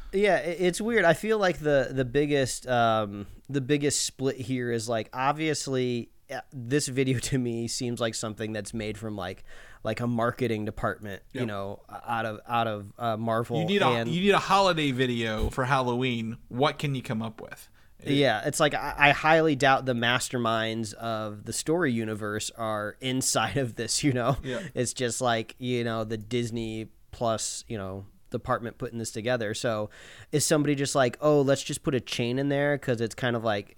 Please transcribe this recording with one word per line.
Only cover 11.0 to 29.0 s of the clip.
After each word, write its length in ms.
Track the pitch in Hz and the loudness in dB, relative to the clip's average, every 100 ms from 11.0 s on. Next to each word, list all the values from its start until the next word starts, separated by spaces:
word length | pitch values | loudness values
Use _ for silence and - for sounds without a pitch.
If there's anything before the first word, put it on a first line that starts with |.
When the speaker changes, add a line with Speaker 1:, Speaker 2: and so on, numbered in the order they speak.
| 104 - - | -10 -12 -12
Speaker 1:
you 100 | 127 | -6
Speaker 2:
Yep. 40 | 117 | -4
Speaker 1:
know, 360 | 101 98 104 - 104 | -4 -8 -10 -14 -14
out 220 | 113 113 113 | -6 -4 -4
of, 140 | 104 - | -6 -4
out 180 | 117 113 | -2 0
of, 260 | 104 101 - | -4 -10 -6
uh, 180 | 117 110 | -4 -2
Marvel. 440 | 113 113 117 120 | 0 -2 0 -2
Speaker 2:
You 60 | 165 | 2
need 160 | 202 | 2
a, 40 | 127 | 4
Speaker 1:
And 240 | 117 117 | 2 0
Speaker 2:
you 100 | 175 | 2
need 120 | 202 | 4
a 40 | 175 | 4
holiday 500 | - 196 190 160 143 | 4 4 6 4 0
video 580 | 127 127 117 113 107 113 | 2 0 0 -2 0 -2
for 140 | 135 | 0
Halloween. 760 | 131 135 123 120 131 117 113 117 - | 2 2 2 0 0 0 -4 -8 -8
What 320 | 120 151 143 | 0 0 2
can 160 | 147 131 | -4 -4
you 60 | |
come 200 | 123 110 | -4 -4
up 180 | 113 - | -6 -10
with? 280 | - - - - - - | -16 -16 -20 -20 -20 -12
It 140 | - | 0
Speaker 1:
Yeah, 280 | 143 131 104 | 4 4 2
it's 140 | 143 - | -2 2
like, 160 | 151 | 2
I, 200 | 123 139 - | 2 -4 4
I 120 | 147 | 4
highly 420 | 135 156 160 160 | 6 6 6 6
doubt 320 | 131 135 131 131 | 4 4 4 2
the 60 | |
masterminds 1000 | 120 117 123 - 123 117 113 113 113 107 | 2 2 2 0 0 2 2 0 -2 -6
of 500 | - 117 110 107 104 | -6 -6 -4 -6 -10
the 80 | 113 | -8
story 400 | - - 170 151 | -6 0 2 2
universe 580 | 113 110 107 104 104 - - | 2 -2 -4 -4 -4 -6 -6
are 380 | 110 107 104 - | -4 -4 -6 -6
inside 580 | 131 131 - 127 107 139 | -4 -2 0 0 0 0
of 180 | 120 117 | -2 -4
this, 260 | 110 - | -4 0
you 100 | 147 | 2
know? 260 | 123 120 127 | 2 0 -2
Speaker 2:
Yeah. 160 | 131 120 156 | -4 -8 -6
Speaker 1:
It's 180 | 127 120 | -4 -2
just 280 | - 123 - | -2 -4 0
like, 340 | 123 113 113 - | 0 0 -2 -8
you 240 | 123 123 | -4 -2
know, 180 | 117 113 | -2 -2
the 160 | 110 110 | -4 -6
Disney 720 | 107 120 117 117 113 110 110 - - | -2 -2 -2 -4 -6 -6 -10 -14 -20
Plus, 520 | - 117 107 - - - | -2 0 0 -2 -8 -8
you 100 | 110 | -8
know, 280 | 95 98 101 - - | -6 -8 -12 -20 -8
department 480 | 123 - 113 117 - | -8 -2 -2 -2 -8
putting 220 | 123 117 | -8 -6